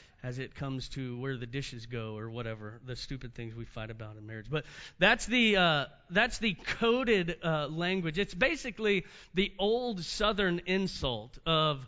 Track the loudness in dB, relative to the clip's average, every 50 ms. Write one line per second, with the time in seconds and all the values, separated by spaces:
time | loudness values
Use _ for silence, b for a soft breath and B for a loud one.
0 | B B B B -8 -8 -6 -6 -8 -10 -8 -8 -6 -6 -4 -6 -6 -8 -8 -6
1 | -6 -6 -6 -6 -4 -6 -4 -6 -6 -6 -6 -6 -6 -6 -10 -12 -10 -8 -8 -6
2 | -6 -6 -8 -8 -8 -8 -8 -6 -6 -6 -8 -8 -10 -14 -14 -14 -10 -10 -10 -10
3 | -8 -8 -8 -8 -10 -12 -10 -10 -10 -10 -8 -10 -12 -10 -10 -10 -10 -8 -10 -10
4 | -12 -12 -12 -14 -12 -12 -12 -10 -6 -4 -4 -4 -4 B B B B B B 4
5 | 6 6 6 4 2 2 4 6 6 6 6 6 6 6 6 4 0 -2 -8 -18
6 | _ 0 2 2 2 2 0 -2 -2 -2 -2 -2 -6 -6 -2 2 4 4 4 4
7 | 4 4 4 4 4 0 -4 -2 0 0 0 2 0 -2 -2 -2 0 0 0 0
8 | 0 0 0 -2 -2 -2 2 2 2 2 2 0 -6 -8 -6 0 2 2 2 2
9 | 0 B B B B B 0 2 2 2 0 0 2 2 2 2 0 -2 -2 -4
10 | -6 -6 -2 2 2 2 4 4 2 2 2 0 0 0 0 2 2 0 -2 -2
11 | -2 -2 -2 -4 -8 -12 -16 -6 0 2 4 4 4 2 0 -2 -6